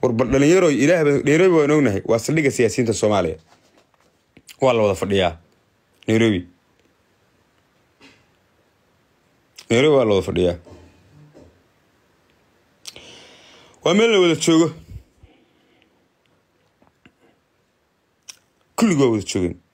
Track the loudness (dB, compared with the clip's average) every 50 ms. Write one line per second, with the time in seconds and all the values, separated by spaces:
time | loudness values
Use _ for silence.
0 | -2 -2 0 0 -2 0 0 2 4 4 4 4 2 2 2 2 2 2 2 2
1 | 2 0 0 0 0 0 2 2 2 2 4 2 2 2 2 2 2 0 -2 -4
2 | -2 -2 -2 -2 -2 -2 -4 -2 -2 -2 0 0 -2 -2 0 -2 -2 -2 -2 -2
3 | 0 0 0 0 -2 -4 -6 -8 _ _ _ _ _ _ _ _ _ _ _ _
4 | _ _ _ _ _ _ _ -20 _ _ -10 _ -2 -2 0 0 0 0 -2 -4
5 | -4 -4 -2 -2 -2 -2 -4 -8 _ _ _ _ _ _ _ _ _ _ _ _
6 | _ -2 0 0 2 0 0 -2 -6 -10 _ _ _ _ _ _ _ _ _ _
7 | _ _ _ _ _ _ _ _ _ _ _ _ _ _ _ _ _ _ _ _
8 | -20 -20 _ _ _ _ _ _ _ _ _ _ _ _ _ _ _ _ _ _
9 | _ _ _ _ _ _ _ _ _ _ _ -20 -8 _ 0 2 2 4 2 2
10 | 2 2 0 0 0 -2 -4 -2 -2 -2 -2 -4 -12 -20 -20 -20 -20 -20 _ _
11 | _ _ _ -20 -20 _ _ -20 -20 -20 _ _ _ _ _ _ _ _ _ _
12 | _ _ _ _ _ _ _ _ _ _ _ _ _ _ _ _ _ -20 -20 -20
13 | -20 -20 -20 -20 -20 -20 -20 -20 _ -20 -20 -20 -20 _ _ _ _ -2 0 2
14 | 2 2 2 2 2 2 0 -2 0 2 2 2 2 0 -2 -10 -20 -20 -20 -20
15 | -20 _ _ _ _ _ _ _ _ _ _ _ _ _ _ _ _ _ _ _
16 | _ _ _ _ _ _ _ _ _ _ _ _ _ _ _ _ _ _ _ _
17 | _ _ _ _ _ _ _ _ _ _ _ _ _ _ _ _ _ _ _ _
18 | _ _ _ _ _ _ -20 _ _ _ _ _ _ _ _ -2 -2 0 0 2
19 | 0 0 0 -2 -6 -6 -6 -4 -4 -4 -6 -10 _ _